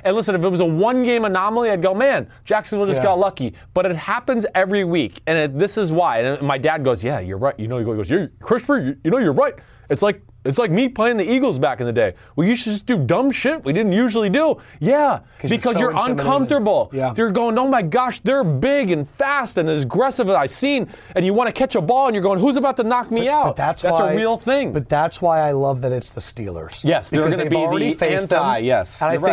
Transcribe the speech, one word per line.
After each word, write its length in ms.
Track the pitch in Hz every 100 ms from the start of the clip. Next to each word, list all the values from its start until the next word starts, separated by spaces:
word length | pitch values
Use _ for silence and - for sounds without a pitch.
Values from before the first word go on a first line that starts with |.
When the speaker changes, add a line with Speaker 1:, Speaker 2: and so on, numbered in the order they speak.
Speaker 1:
And 120 | 185 214
listen, 180 | 208
if 80 | 185
it 60 | 185
was 120 | 180
a 40 |
one-game 600 | 170 156 220 254 240 233
anomaly, 460 | 214 185 202 233 226
I'd 120 | 185
go, 120 | 185
"Man, 340 | 196 269 185 107 -
Jacksonville 420 | - - - 208 196
just 120 | 135
Speaker 2:
Yeah. 40 |
Speaker 1:
got 140 | 190 180
lucky." 360 | 196 - - - -
But 120 | 180 185
it 100 | 165
happens 500 | - 220 - 233 208
every 300 | 180 190 202
week. 360 | 175 170 110 - 156
And 120 | 160
it, 200 | 151 135
this 180 | 196 220
is 160 | 175
why. 280 | 165 165 117
And 200 | 127 143
my 140 | 143 135
dad 240 | 151 160
goes, 200 | 131 104
"Yeah, 140 | 117 127
you're 180 | 90 95
right." 200 | 135 -
You 100 | 110
know, 100 | 123
he 60 |
goes, 240 | 113 107 95
"Yeah, 160 | 180 175 -
Christopher, 380 | - 233 - 269
you, 180 | 131 -
you 60 | 156
know, 80 | 254
you're 140 | 175
right. 220 | 135 277 - - - -
It's 140 | 143
like, 180 | 208 202 - -
it's 140 | - 175
like 140 | 220
me 160 | 180 262
playing 280 | 254 233 226
the 120 | 180
Eagles 280 | 254 262 131
back 180 | 143 123
in 80 | 120
the 60 |
day. 220 | 117 104 - -
We 140 | - 180
used 160 | 240
to 60 | 226
just 140 | 208 -
do 120 | 214
dumb 320 | 123 180 269
shit 340 | - 254 320
we 80 | -
didn't 200 | 165 214
usually 360 | 190 247 226 202
do." 300 | 247 311 - - -
Yeah, 400 | 156 285 285 156 - -
Speaker 2:
'Cause 120 | 143
you're 80 | 233
Speaker 1:
because 140 | 247
Speaker 2:
so 40 | 208
Speaker 1:
you're 120 | 247
Speaker 2:
intimidated. 280 | - 247 247 139
Speaker 1:
uncomfortable. 640 | 277 226 285 208 156 107
Speaker 2:
Yeah. 220 | 135 131 117
Speaker 1:
You're 140 | 226
going, 260 | 208 233 226
"Oh 120 | 269
my 140 | 254
gosh, 380 | 160 247 254 -
they're 180 | - 277
big 480 | 180 135 254 285 202
and 180 | 156 143
fast 500 | - 277 285 233 185
and 100 | 160
as 160 | 151
aggressive 440 | 127 180 262 254 190
as 60 |
I've 160 | 180 139
seen." 380 | - 277 269 180 - -
And 100 | 185
you 100 | 185
wanna 180 | 214 233
catch 240 | - 262 -
a 40 |
ball 260 | - 254 269
and 80 | 208
you're 60 |
going, 180 | 185 190
"Who's 160 | 269 262
about 200 | 269 254
to 40 |
knock 280 | 220 247 -
me 100 | 226
Speaker 2:
But, 60 | 247
Speaker 1:
out?" 160 | 302
Speaker 2:
but 120 | 202 127
that's 260 | 143 165
Speaker 1:
That's 180 | 175 165
Speaker 2:
why, 120 | 156
Speaker 1:
a 40 | 208
real 200 | 220 226
thing. 360 | 233 277 202
Speaker 2:
but 160 | 147 123
that's 340 | 147 165 -
why 160 | 175 160
I 120 | 151
love 300 | 139 139 131
that 100 | 131
it's 180 | 123 -
the 100 | 117
Steelers. 600 | - - 101 82 80 -
Speaker 1:
Yes, 280 | 147 151 -
they're 100 | 156
Speaker 2:
Because 140 | 156 160
Speaker 1:
gonna 80 |
Speaker 2:
they've 60 | 151
Speaker 1:
be 60 | 165
the 60 |
Speaker 2:
already 320 | 160 156 147
faced 360 | - 160 190 190
them. 120 | 165
Speaker 1:
anti, 160 | 139 117
yes, 420 | 120 117 - -
Speaker 2:
And 100 | 160
I 20 |
Speaker 1:
you're 80 | 165
Speaker 2:
think, 100 | 180